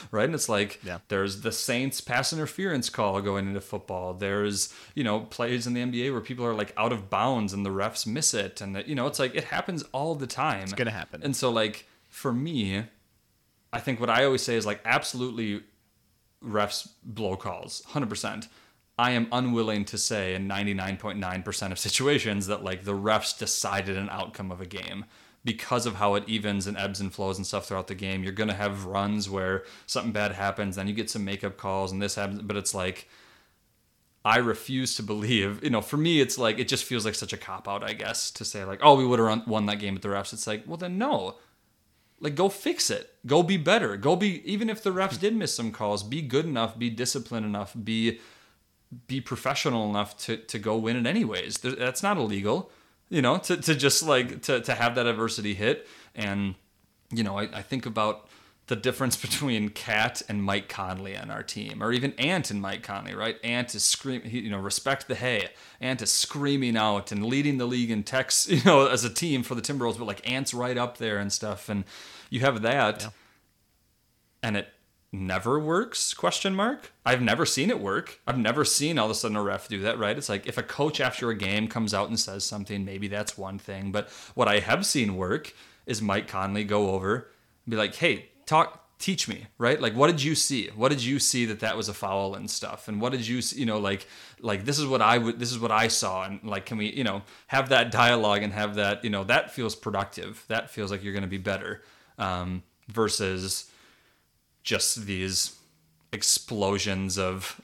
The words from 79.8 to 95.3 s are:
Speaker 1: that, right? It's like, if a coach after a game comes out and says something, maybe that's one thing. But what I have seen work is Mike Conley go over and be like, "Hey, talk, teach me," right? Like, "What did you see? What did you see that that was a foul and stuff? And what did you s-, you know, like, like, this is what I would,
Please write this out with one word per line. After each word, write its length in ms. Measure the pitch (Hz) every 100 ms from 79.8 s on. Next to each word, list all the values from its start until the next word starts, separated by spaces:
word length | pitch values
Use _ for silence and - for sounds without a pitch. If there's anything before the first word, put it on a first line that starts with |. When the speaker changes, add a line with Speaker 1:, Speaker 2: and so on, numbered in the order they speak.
Speaker 1:
that, 180 | 104 113
right? 180 | 104 120
It's 120 | 135
like, 180 | 101 -
if 100 | 120
a 60 |
coach 360 | - - 151 151
after 300 | 131 - 117
a 60 | 107
game 320 | 98 104 110
comes 260 | 117 110
out 140 | 101 104
and 100 | 113
says 240 | - 98
something, 400 | - 107 98 101
maybe 240 | 98 98 101
that's 300 | 101 104 -
one 220 | 95 98
thing. 320 | - 95 98
But 180 | 104 - - -
what 140 | - 107
I 120 | 104
have 260 | 95 156 196
seen 280 | 147 104 92
work 380 | 92 143 - - - - -
is 160 | 107
Mike 260 | 104 98 -
Conley 360 | 95 98 101
go 280 | 104 104 98
over 220 | 95 95 123 - _ _ _ -
and 60 |
be 60 | 113
like, 160 | 104
"Hey, 360 | - 165 98 - _ -
talk, 380 | 156 - - _ -
teach 300 | - 175 -
me," 180 | - 107 -
right? 200 | 120 147
Like, 160 | 117 113
"What 120 | 151
did 160 | 160
you 100 | 143
see? 360 | 151 - 131 85 107
What 140 | 131
did 140 | 143
you 160 | 120 139
see 260 | - 123 113
that 140 | 104
that 180 | 110 110
was 120 | 104
a 40 |
foul 400 | 98 98 98 98
and 160 | 98 101
stuff? 380 | - 107 - -
And 120 | 104
what 120 | 123
did 160 | 131 110
you 100 | 123
s-, 160 | 117
you 120 | - 117
know, 100 | 107
like, 280 | 101 98 - - - -
like, 260 | 113 101 113
this 140 | 143
is 80 | 139
what 140 | 127
I 180 | 107 120
would, 180 | 113